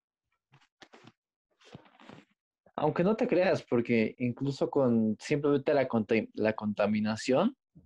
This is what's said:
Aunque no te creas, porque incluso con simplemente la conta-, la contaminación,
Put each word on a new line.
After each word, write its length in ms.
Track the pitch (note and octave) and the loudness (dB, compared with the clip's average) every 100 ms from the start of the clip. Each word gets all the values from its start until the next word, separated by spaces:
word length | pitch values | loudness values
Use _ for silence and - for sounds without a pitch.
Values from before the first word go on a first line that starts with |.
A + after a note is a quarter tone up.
| _ _ _ _ _ C#3 _ _ - - - _ _ _ _ _ - - - _ - - - _ _ _ _ - | _ _ _ _ _ _ _ _ -20 -20 -20 _ _ _ _ _ -20 -20 -20 _ -20 -20 -20 _ _ _ _ -4
Aunque 260 | D3+ D3+ | -2 0
no 120 | F3+ A3 | 0 0
te 100 | B3+ | 0
creas, 360 | E3+ F#3 D3 | 2 2 0
porque 520 | - A#2+ A#2 A#2 A2 - | 0 -2 2 2 0 -2
incluso 520 | B2 A#2+ C#3 C3+ E3+ | -6 -4 -6 -2 -2
con 460 | D3 C3 A#2 A2 G#2 | 0 2 2 2 -2
simplemente 540 | - D3 C#3+ C#3+ C#3+ | -2 0 2 0 2
la 140 | C#3+ C3 | 0 0
conta-, 400 | A#2 G#2 A2 - | -2 0 0 -2
la 180 | - G#2+ | -2 -2
contaminación, 1000 | - G#2+ G#2 G#2 G#2+ G#2+ A2 - C3 G#3+ - _ - | -2 -4 -2 0 0 -2 -4 0 0 0 -4 _ -20